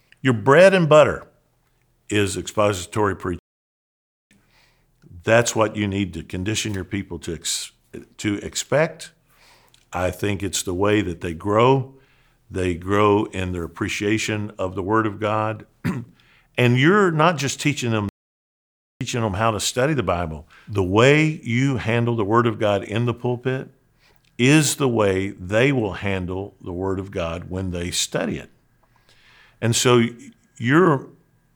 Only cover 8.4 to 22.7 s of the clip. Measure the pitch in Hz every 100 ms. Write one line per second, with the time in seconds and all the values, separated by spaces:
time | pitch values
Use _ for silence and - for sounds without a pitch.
8.4 | - - - 135 160 - - _ _ _
9.4 | _ _ _ _ _ 87 92 - 104 95
10.4 | 95 - - 90 101 107 95 80 90 82
11.4 | 98 104 123 135 120 - _ _ _ _
12.4 | _ 92 92 85 90 101 104 101 - 95
13.4 | 92 90 82 - 101 - 104 107 - 107
14.4 | 104 - 92 95 92 110 110 101 104 107
15.4 | 107 107 - _ - 135 117 _ _ _
16.4 | _ - 123 123 147 208 190 156 160 156
17.4 | 135 - 165 135 120 110 101 - _ _
18.4 | _ _ _ _ _ - 123 123 113 92
19.4 | 113 104 - 127 135 147 92 87 85 78
20.4 | - - - 101 90 101 131 151 156 156
21.4 | - 117 139 123 101 117 117 117 98 113
22.4 | 117 107 104